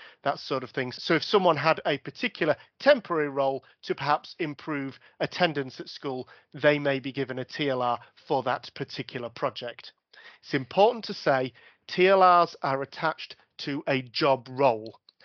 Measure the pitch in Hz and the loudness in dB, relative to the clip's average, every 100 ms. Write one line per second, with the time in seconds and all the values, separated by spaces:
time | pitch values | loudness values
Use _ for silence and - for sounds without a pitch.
0 | - - 139 156 - 135 123 - 123 - | -20 -8 -4 -4 -4 -4 -4 -6 -6 -4
1 | - 160 - 208 180 151 151 156 - 143 | 0 0 4 4 4 4 4 2 0 -4
2 | - - 240 - 160 143 - - 269 285 | -4 -6 -6 -2 0 0 -4 -2 4 4
3 | - 165 147 139 139 135 - _ - 185 | 2 -2 -2 -2 -2 -2 -8 _ -8 -4
4 | 139 151 - - 160 143 - 147 135 - | 0 -2 -2 -8 -8 -8 -8 -6 -6 -10
5 | _ - 160 - 175 143 131 - 175 - | _ -6 -6 0 -2 -2 -6 -10 -16 -12
6 | 143 127 120 - _ 147 147 147 143 139 | -8 -8 -10 -16 _ 0 4 4 2 -2
7 | 131 131 127 127 - - 147 127 123 120 | -4 -6 -6 -6 -10 -4 -2 0 0 -2
8 | - _ - 143 120 127 - - 139 - | -6 _ -4 -2 0 -4 -6 -12 -10 -10
9 | 131 131 120 117 139 110 120 117 - - | -10 -10 -10 -6 -6 -6 -12 -12 -18 -20
10 | _ - - - - 139 131 - 208 240 | _ -20 -20 -20 -6 -6 -2 2 4 2
11 | 202 202 - 135 131 - - _ - - | -6 -6 0 0 0 -8 -20 _ -6 2
12 | 185 196 185 175 165 - 165 135 139 - | 6 8 8 6 4 0 -4 -2 -4 -4
13 | 160 - - - _ - - 143 151 139 | -4 -4 -10 -18 _ -12 -8 -6 -2 -2
14 | 127 - 151 131 120 127 139 113 110 - | -2 0 2 2 -2 2 2 2 -4 -16
15 | _ _ | _ _